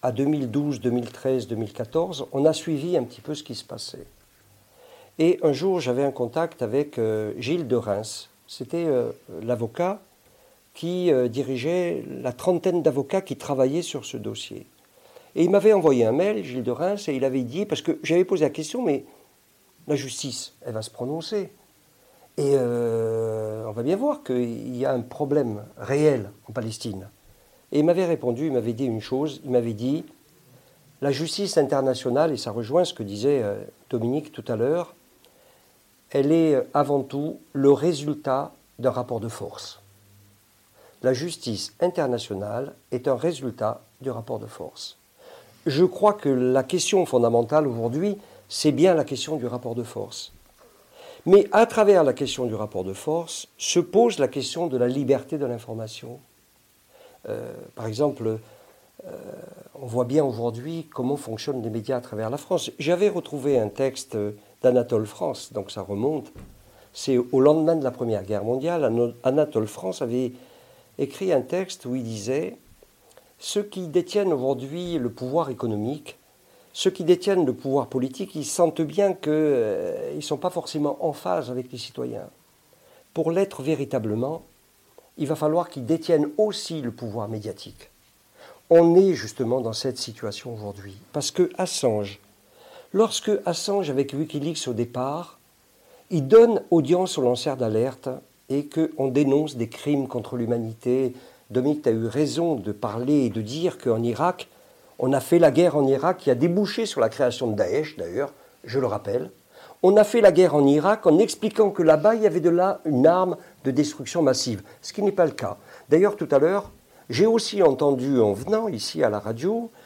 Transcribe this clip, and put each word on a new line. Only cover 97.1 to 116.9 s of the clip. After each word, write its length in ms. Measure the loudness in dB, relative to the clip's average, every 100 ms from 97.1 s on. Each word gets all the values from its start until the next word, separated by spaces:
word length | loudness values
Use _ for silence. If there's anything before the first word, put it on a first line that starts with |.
| 0
aux 40 |
lanceurs 360 | 2 2 -2 -2
d'alerte 500 | 0 0 0 -4 -10 -10 -14 _ -4
et 200 | -4 -2
qu'on 400 | -2 -2 0 0
dénonce 500 | 2 4 4 0 -4
des 100 | -6
crimes 400 | -6 -2 0 0
contre 300 | -6 -6 -4
l'humanité. 760 | -2 -2 -4 -4 0 0 0 -4 -20 -20 -6
Dominique, 340 | -2 0 0
tu 60 | 0
as 40 |
eu 120 | 0 0
raison 500 | 0 -2 0 0 -2
de 160 | -4
parler 540 | -6 -6 -4 0 2 2
et 40 |
de 120 | -2
dire 360 | -6 -4 -4 -2
qu'en 260 | 0 0
Irak, 440 | 0 0 -2 -2 -10 _ _ _ _ -4
on 140 | 0
a 60 | 0
fait 200 | 4 6
la 120 | 6
guerre 260 | 6 4 4
en 100 | 2
Irak 300 | 2 0 0
qui 140 | 0
a 40 | 2
débouché 500 | 2 2 0 -2 -4
sur 160 | 0
la 80 | 0
création 380 | 2 0 0 -2
de 80 | 0
Daesh, 420 | 0 0 -2 -6
d'ailleurs, 360 | -6 -4 -6 -8 -20 _ -6
je 140 | -2
le 80 | -2
rappelle. 440 | -2 -2 -4 -4 -14 _ -20 -20 2
On 140 | 6 6
a 60 |
fait 180 | 6 8
la 100 | 8
guerre 220 | 8 6
en 120 | 6 6
Irak 400 | 6 4 2 6
en 100 | 6
expliquant 540 | 4 0 -2 2 2
que 100 | 4
là-bas, 340 | 4 6 6 4
il 60 |
y 60 | 4
avait 120 | 4
de 100 | 4
là 320 | 4 2 0 0
une 220 | 6 6
arme 280 | 6 2 -2 -10 -8
de 80 | -2
destruction 500 | 0 0 -2 -6 0
massive, 400 | 2 2 -2 -6 -10 -18
ce 120 | -12
qui 80 | -4
n'est 100 | 0
pas 140 | 2 0
le 60 |
cas. 260 | 0 -8 -8 -16 -12 2
D'ailleurs, 260 | 4 4 2
tout 100 | 2
à 100 | 4
l'heure, 320 | 4 2 -4 -14 _